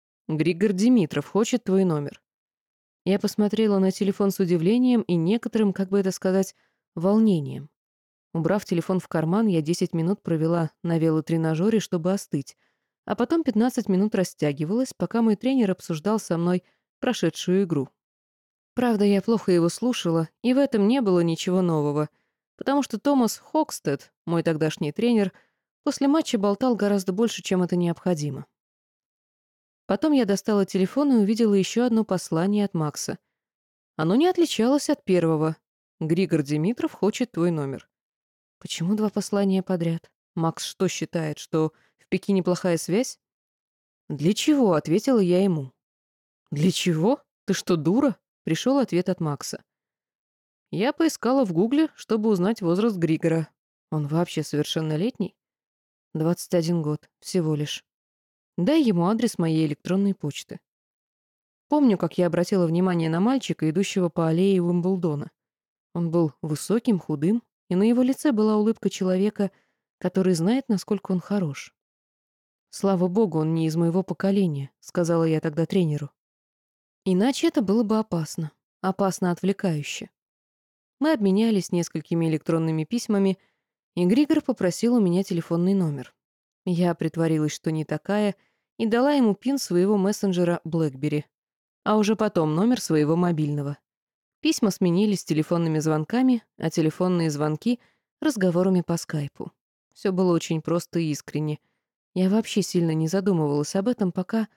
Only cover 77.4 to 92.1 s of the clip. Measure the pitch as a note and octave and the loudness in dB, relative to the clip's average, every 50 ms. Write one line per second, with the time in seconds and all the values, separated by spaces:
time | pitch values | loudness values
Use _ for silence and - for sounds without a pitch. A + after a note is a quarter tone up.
77.4 | - E4 - D4+ A3 F3+ G3 A#3 A#3+ G3+ A3 A3 A3 - - E3+ D#3 - - - | -2 0 0 0 0 2 0 0 2 0 0 -2 -2 -2 -4 -6 -6 -6 -6 -8
78.4 | D#3+ D3 - _ _ _ _ _ - F#3+ F#3+ - G3+ F#3+ F3+ - F#3+ F3+ F3 - | -8 -8 -10 _ _ _ _ _ -4 -4 -2 0 0 -2 0 -2 -2 -2 -2 -2
79.4 | - F#3+ G3 - - F#3 D#3+ D3+ C#3+ - - - - - _ _ _ _ _ _ | -2 -4 -2 -2 -2 -2 -2 -2 -6 -8 -10 -12 -12 -14 _ _ _ _ _ _
80.4 | _ _ _ _ _ _ _ _ _ _ _ _ C4+ D#4 D#4+ A#3 G#3 G3 F#3 G3+ | _ _ _ _ _ _ _ _ _ _ _ _ 0 2 2 2 4 2 4 4
81.4 | A3+ A#3 A3 G3 E3+ - - F3 E3+ - - D#3+ D3+ - E3+ E3 E3 D#3+ D#3+ D3+ | 4 4 2 0 0 0 -2 -2 -2 -2 -6 -10 -6 -2 -2 0 0 0 0 -2
82.4 | - - E3 E3 D#3+ D#3+ D#3+ D#3+ D#3 - A#3 A#3+ - - G#3 G3 G3 F#3+ F#3+ - | 0 0 0 0 0 0 -2 -2 -2 -4 -4 -6 -2 -2 0 2 2 0 0 -2
83.4 | _ _ _ _ _ _ _ _ _ _ _ E3+ F3 F3+ A3 C#4 D4+ C#4+ D#4+ D#4 | _ _ _ _ _ _ _ _ _ _ _ 0 2 2 4 4 4 2 2 0
84.4 | - - B3 - - F3+ E3+ - - A#3 B3 B3 G#3 F3+ E3+ F#3 G3 - F#3 E3 | 0 -2 -2 0 0 -2 0 0 0 2 2 4 2 2 2 0 0 -2 -4 -6
85.4 | E3 - E3+ E3 F3 F#3 G3 G3 F3+ D#3 D3 C3+ B2+ - _ _ _ _ _ _ | -4 -2 -2 0 2 2 2 2 0 0 -2 -6 -10 -14 _ _ _ _ _ _
86.4 | _ _ _ _ _ F#3 F3 E3 F3+ F3 E3+ - - D#3+ - E3 E3 D#3+ D#3+ D#3 | _ _ _ _ _ -4 0 0 2 0 0 0 -4 -4 -2 -2 0 0 2 0
87.4 | D3+ D3+ - - - E3 D#3+ D#3 D3+ - D3+ D#3 - - G3+ G#3 G#3+ G3+ F#3+ - | 0 -2 -4 -4 -6 -4 -4 -4 -4 -6 -8 -8 -6 -4 -2 0 0 -2 -2 -6
88.4 | _ _ _ _ _ _ _ - A3+ A3 A3 A#3 B3+ C#4+ D4 C#4+ B3 G#3+ G3 - | _ _ _ _ _ _ _ -4 -2 0 0 2 2 2 2 4 4 2 2 0
89.4 | - B3 C#4 C4+ - - F3 F3 F3+ G3 G#3+ G3+ F#3 G3 G#3+ - - G3 F3+ F3 | -2 -2 -2 -2 -4 -2 0 2 2 2 2 2 2 0 -2 0 -2 -2 0 0
90.4 | F3 E3+ F3 - - E3 D#3 E3 D#3+ D3+ C3 C3 C#3 D3+ D3 D3 D3 - _ _ | 0 0 0 -2 -4 -4 -2 -2 -2 -2 -2 -4 -4 -2 -2 -4 -4 -6 _ _
91.4 | _ _ _ _ _ _ _ _ _ - G#3+ G#3+ G#3 G3+ | _ _ _ _ _ _ _ _ _ 0 2 2 2 2